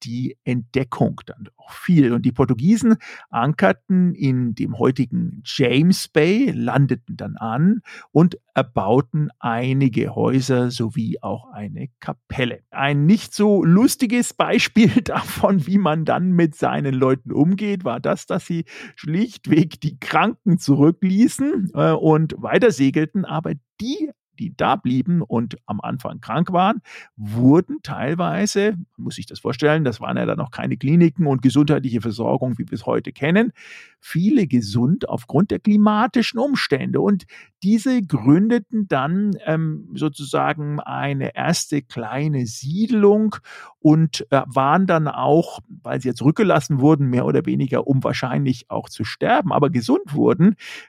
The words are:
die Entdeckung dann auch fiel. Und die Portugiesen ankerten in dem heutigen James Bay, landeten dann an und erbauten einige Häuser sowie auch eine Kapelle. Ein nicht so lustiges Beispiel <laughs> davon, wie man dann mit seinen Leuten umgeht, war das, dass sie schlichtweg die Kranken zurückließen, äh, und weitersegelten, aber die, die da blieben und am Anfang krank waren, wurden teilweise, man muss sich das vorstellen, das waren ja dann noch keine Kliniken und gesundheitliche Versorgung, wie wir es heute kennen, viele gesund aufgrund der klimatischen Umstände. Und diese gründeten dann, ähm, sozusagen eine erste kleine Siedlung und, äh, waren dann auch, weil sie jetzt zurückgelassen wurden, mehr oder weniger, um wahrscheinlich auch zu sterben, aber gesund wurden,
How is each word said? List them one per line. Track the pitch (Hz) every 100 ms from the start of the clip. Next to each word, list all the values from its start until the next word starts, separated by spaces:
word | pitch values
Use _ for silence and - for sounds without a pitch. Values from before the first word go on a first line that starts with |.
die | 120 120 127 -
Entdeckung | - 123 120 127 117 - 127 - -
dann | - 104 _
auch | -
fiel. | - - 170 127
Und | 120
die | 123
Portugiesen | 117 131 113 156 226 233 220 - - -
ankerten | 120 127 156 190 190 - 185 180
in | 175 139 127 120
dem | 107 104 113
heutigen | 123 135 120 - 117 - -
James | - 123 131 170 190 -
Bay, | 156 156 214 269
landeten | 120 117 123 135 123 - 110
dann | 101 104
an | 113 120 175 226 - - -
und | 147 175 - _
erbauten | - 131 - 98 127 139 156 151 -
einige | 120 117 127 135 135 110 107 107
Häuser | 113 131 131 123 123
sowie | 120 117 127 113 117
auch | 104 - -
eine | - 104 101 135 _
Kapelle. | - 143 - - 123 117 _
Ein | - 139 147 151
nicht | 220 -
so | - 208 202
lustiges | 165 180 262 - 233 240 -
Beispiel | - 160 214 - - 220
<laughs> | 269
davon, | - 214 - - 202 196 147
wie | 196
man | 175 156 156
dann | 131 185
mit | 175 165 -
seinen | 131 139 143
Leuten | 131 131 131 -
umgeht, | - 160 196 208 202 139
war | 120
das, | 139 196 -
dass | 180 -
sie | 170 - - 233 -
schlichtweg | 151 165 233 - - 160 165 -
die | 147 135
Kranken | - 156 185 - 202 175
zurückließen, | - 139 151 175 185
äh, | 190 254 - 277 302 190 - 160
und | 160 156 156 160 -
weitersegelten, | 110 160 233 139 135 151 156 202
aber | - 151 170 151 _ -
die, | 220 359 311 - _ -
die | - -
da | 180 208
blieben | - 127 151 175
und | - 117 117 - -
am | 107
Anfang | 113 131 - -
krank | - 123 180
waren, | 175 190 226 - - - -
wurden | 104 113 127 160 - 302
teilweise, | - 104 120 170 170 160 208 196 208
man | 185 - -
muss | 117 113
sich | 110
das | -
vorstellen, | 117 123 147 160
das | 139 110
waren | - 123
ja | 117
dann | 107
noch | -
keine | - 131 127
Kliniken | 135 170 170 - 151
und | 135
gesundheitliche | 135 143 147 139 135 113
Versorgung, | 113 107 117 135 139 123
wie | 117
wir |
es | 113 123
heute | 117 -
kennen, | - 143 190 240 - - - - _
viele | - 160 190 285 180
gesund | 123 101 113 123 190 -
aufgrund | 113 - 135 202
der | -
klimatischen | - 208 208 214 247 247 214 226
Umstände. | 285 262 - 131 127 -
Und | 190 202 - - - _
diese | 185 220 262 254
gründeten | 185 139 117 160 220 240 - 220 196
dann, | 139 139 185 208 - -
ähm, | 160 160 156 -
sozusagen | 131 151 143 139 143 139 151 147 147
eine | - 131 139 139 127 -
erste | 135 175 - 147
kleine | - 123 110 127 156 139 117
Siedlung | - 131 180 220 220 202 208 220 - - - - _
und, | 156 156 160 - -
äh, | 135 135
waren | 127 135 165 190
dann | 165 147
auch, | 127 131 156 - - -
weil | - 117 131
sie | 127
jetzt | 120
zurückgelassen | 135 160 196 156 - 139
wurden, | 143 156 135
mehr | 123 127
oder | 135 123
weniger, | 131 135 127 -
um | 135
wahrscheinlich | 120 - 127 143 139 123 -
auch | 110 -
zu | - 107
sterben, | - - 269 190
aber | - 143
gesund | 123 117 339 403
wurden, | 143 120 - 185 196 - -